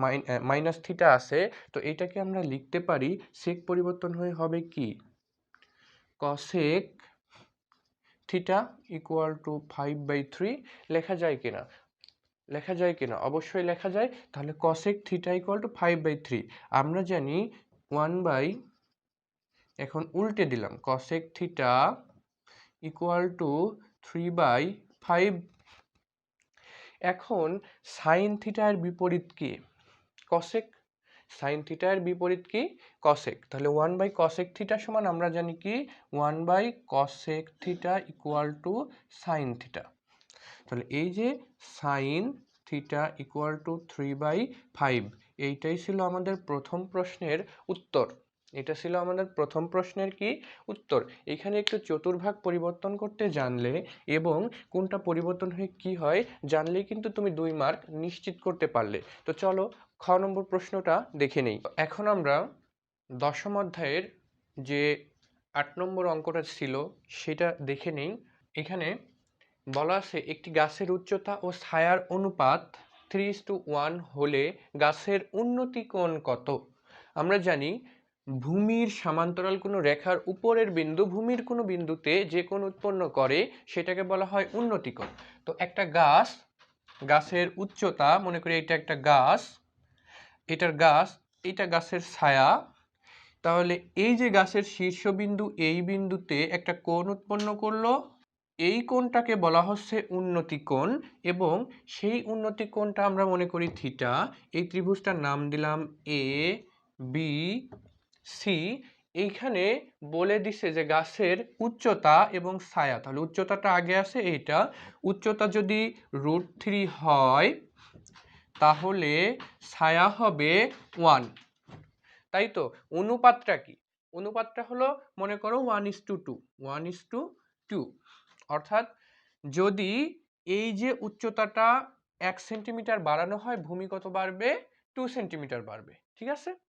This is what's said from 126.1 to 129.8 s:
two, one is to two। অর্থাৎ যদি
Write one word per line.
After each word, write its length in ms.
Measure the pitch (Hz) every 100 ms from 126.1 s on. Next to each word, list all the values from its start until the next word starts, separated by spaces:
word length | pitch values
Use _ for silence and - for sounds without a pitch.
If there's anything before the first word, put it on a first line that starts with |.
| 190 185
two, 120 | 120 _ - 135
one 120 | 147 170
is 80 | 175 -
to 80 | 233 339 - _ _ -
two। 160 | 196 123 - _ - _ _ - 147
অর্থাৎ 300 | 151 214 233 _ _ _ _ _ 143 147
যদি 340 | 196 196